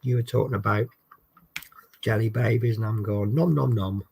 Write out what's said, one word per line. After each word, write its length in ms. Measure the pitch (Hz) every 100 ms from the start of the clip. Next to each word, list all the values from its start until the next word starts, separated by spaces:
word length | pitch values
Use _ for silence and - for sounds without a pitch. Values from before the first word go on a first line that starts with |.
You 140 | 127 123
were 60 |
talking 320 | 117 117 104
about 320 | 110 104 104 120 _ _ - _ _ _ - - - - -
jelly 300 | - 110 113
babies, 460 | 110 113 113 117 110
and 100 | 110
I'm 160 | 110
going, 320 | 104 104 104
nom, 200 | 131 175
nom, 180 | 151 131
nom. 300 | 113 95 98 -